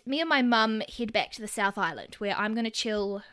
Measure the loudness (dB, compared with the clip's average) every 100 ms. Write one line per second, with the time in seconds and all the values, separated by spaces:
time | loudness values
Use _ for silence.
0 | -4 -2 2 4 6 6 4 0 -4 -6
1 | -2 -2 -2 -6 -8 0 0 2 -2 -2
2 | -12 -6 -4 0 0 0 -2 -2 -2 -2
3 | -2 -4 -10